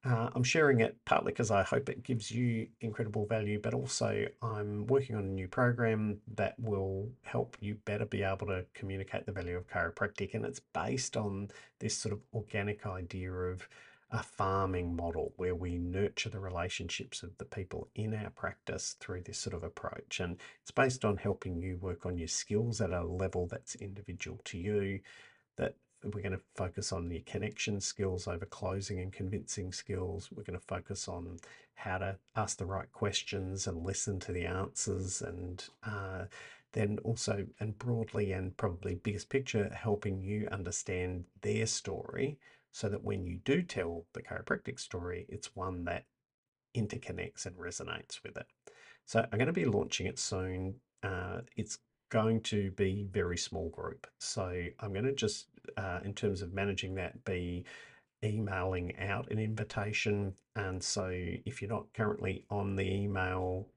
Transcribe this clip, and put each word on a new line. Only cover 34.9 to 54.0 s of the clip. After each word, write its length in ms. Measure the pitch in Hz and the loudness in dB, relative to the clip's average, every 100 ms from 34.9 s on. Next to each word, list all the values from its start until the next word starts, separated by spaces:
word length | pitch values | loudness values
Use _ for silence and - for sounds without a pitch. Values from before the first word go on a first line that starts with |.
| 95 92 - | 0 0 -2
and, 480 | - 90 90 90 - _ | -4 -4 -6 -6 -10 _
uh, 440 | 110 101 95 92 95 - - - _ | -6 -4 -4 -4 -6 -10 -18 -20 _
then 280 | - 107 107 | 2 2 2
also, 480 | - 117 - 104 - - | 0 0 0 0 -2 -4
and 180 | 110 104 | -4 -2
broadly 540 | 123 117 110 - 101 | 0 2 2 2 2
and 260 | 92 92 - | 2 -2 0
probably 380 | 104 87 92 | 0 0 -2
biggest 360 | 90 - 101 - | -2 0 -2 0
picture, 380 | 135 131 110 98 | 0 4 2 2
helping 480 | - 110 104 107 95 | 0 2 2 2 -2
you 240 | 95 107 104 | 0 0 0
understand 720 | 101 87 - - 92 90 90 87 - | -2 -2 -4 -2 0 0 -2 -6 -4
their 260 | 104 110 110 | 0 2 2
story 720 | - - - - - 139 147 - - _ | 0 -2 -4 -4 0 0 -2 -16 -20 _
so 200 | - 104 | -4 -2
that 120 | 104 | 0
when 220 | 101 98 | 0 0
you 140 | 90 87 | -2 -2
do 240 | - 160 | 4 4
tell 440 | 175 101 85 85 - | 4 0 -2 -2 -8
the 100 | - | -12
chiropractic 560 | - 92 - - - - | -8 -8 -2 -2 -2 -8
story, 460 | - 90 87 87 87 | -8 -6 -4 -6 -6
it's 260 | - - - | -10 -10 -6
one 280 | 92 90 | -4 -2
that 200 | 85 87 - _ _ _ _ _ _ | -2 -4 -6 _ _ _ _ _ _
interconnects 720 | 120 101 123 - 87 87 - - | -2 0 -2 -6 -4 -6 -6 -8
and 100 | 90 | -6
resonates 640 | 87 - 82 80 - - | -8 -6 -4 -6 -6 -10
with 140 | - - | -8 -10
it. 100 | - _ - - - - - | -12 _ -20 -20 -20 -20 2
So 200 | 113 113 | 4 4
I'm 60 | 107 | 4
gonna 140 | 117 | 4
be 120 | 170 | 4
launching 420 | 85 101 - - 92 | 4 4 2 0 0
it 120 | - | -2
soon. 600 | - 95 92 92 92 113 _ _ | -2 0 0 -2 -2 -6 _ _
Uh, 380 | 98 92 92 90 - - | -4 -2 -2 -6 -6 -6
it's 220 | 107 - _ _ _ | -4 -6 _ _ _
going 300 | 117 110 113 | 4 6 4
to 300 | - 104 98 | 4 2 0
be 320 | 92 98 98 | 2 2 2
very 340 | 101 98 87 87 | 0 0 2 0
small 320 | - 87 85 | -2 -2 -4
group. 360 | - - 69 | -4 -6 -8